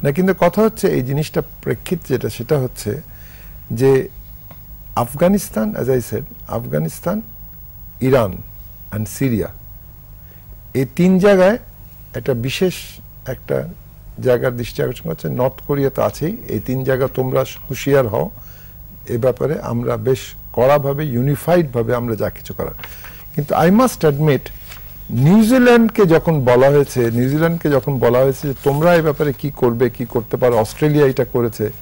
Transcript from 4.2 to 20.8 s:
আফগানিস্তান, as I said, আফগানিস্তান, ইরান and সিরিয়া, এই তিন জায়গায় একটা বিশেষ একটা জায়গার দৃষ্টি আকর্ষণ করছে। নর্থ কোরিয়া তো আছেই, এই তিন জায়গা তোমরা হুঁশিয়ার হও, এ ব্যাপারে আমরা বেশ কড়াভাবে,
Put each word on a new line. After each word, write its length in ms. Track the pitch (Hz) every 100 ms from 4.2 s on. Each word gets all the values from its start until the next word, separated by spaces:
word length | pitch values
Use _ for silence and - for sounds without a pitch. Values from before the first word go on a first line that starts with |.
| - - - - - - - -
আফগানিস্তান, 640 | 120 143 175 202 - - 220 -
as 60 | 123 131
I 20 | 117
said, 160 | 104 - - - 113
আফগানিস্তান, 600 | 123 143 160 - 170 208 220 - - - - - - - 131
ইরান 260 | 131 107 90 - - - - - 107
and 100 | 107 -
সিরিয়া, 340 | 139 113 85 - - - - - - - - - - - -
এই 120 | 127 131 -
তিন 240 | 180 185
জায়গায় 380 | 202 196 185 233 - - - - - 127
একটা 140 | 120
বিশেষ 420 | 127 123 - 185 175 - - - - -
একটা 240 | 127 - 139 156 - - - - - 117
জায়গার 320 | 123 131 120
দৃষ্টি 200 | 120 -
আকর্ষণ 220 | 135 123 160
করছে। 180 | 160 160
নর্থ 280 | 127 127 - -
কোরিয়া 220 | 143 135
তো 120 | - 107
আছেই, 240 | - 151 226 -
এই 60 | 110
তিন 240 | 104 131
জায়গা 240 | 131 131 131 -
তোমরা 240 | 131 135 131 - -
হুঁশিয়ার 380 | 131 - 139 123
হও, 160 | 107 160 - - - - - - - -
এ 100 | 120
ব্যাপারে 380 | 127 120 131 156 -
আমরা 220 | 117 123 120
বেশ 240 | 110 131 - - -
কড়াভাবে, 500 | - 123 147